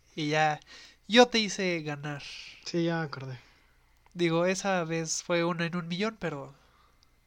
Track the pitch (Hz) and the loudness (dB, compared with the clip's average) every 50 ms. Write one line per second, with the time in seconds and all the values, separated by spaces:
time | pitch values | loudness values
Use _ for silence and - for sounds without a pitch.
0 | _ _ - 170 151 147 151 156 156 151 151 - - - - - - - - _ | _ _ -8 -4 -2 0 2 4 4 2 2 -2 -8 -20 -20 -20 -20 -20 -20 _
1 | _ - 202 240 247 240 - 226 214 190 - - 190 180 175 165 151 151 147 143 | _ 4 8 8 8 8 8 0 0 0 -2 -2 -2 -2 -2 -2 -4 -6 -8 -6
2 | 147 151 147 139 - - - - - - - - - - - 170 170 170 170 165 | -6 -8 -8 -8 -10 -14 -14 -16 -16 -18 -20 -14 -14 -4 -2 0 0 0 0 0
3 | 160 139 - - 131 131 127 - - - - _ _ _ _ _ _ _ _ _ | -2 -4 -6 -8 -10 -10 -10 -12 -14 -20 -20 _ _ _ _ _ _ _ _ _
4 | _ _ _ 175 175 165 165 165 175 185 190 185 - 196 190 180 165 160 165 165 | _ _ _ 0 0 2 4 4 2 2 2 0 0 0 0 0 0 -2 -2 -4
5 | 160 156 - - - - 175 170 170 175 175 165 170 165 170 180 165 165 175 175 | -2 -4 -4 -6 -2 0 0 2 2 0 0 0 -2 -2 -2 -4 -4 -4 -4 -2
6 | 208 226 220 - 185 160 151 139 135 135 139 - - - _ _ _ _ _ _ | -2 -4 -4 -4 -6 -6 -6 -6 -10 -12 -16 -20 -20 -20 _ _ _ _ _ _
7 | _ _ _ _ _ | _ _ _ _ _